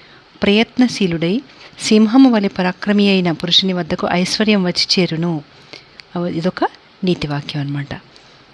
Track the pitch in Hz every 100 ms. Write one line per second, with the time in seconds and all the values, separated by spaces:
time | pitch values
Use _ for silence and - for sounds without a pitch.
0 | - - _ - 202 208 233 - 247 -
1 | 185 165 165 233 - - - - - 214
2 | 220 254 269 220 196 - 180 - 208 208
3 | 202 190 175 156 175 - 190 180 165 175
4 | 208 175 180 - 214 208 180 170 - -
5 | 170 160 175 156 - - - - - -
6 | - 175 175 165 180 - - - _ _
7 | 180 175 147 143 143 147 139 143 139 -
8 | - - - - _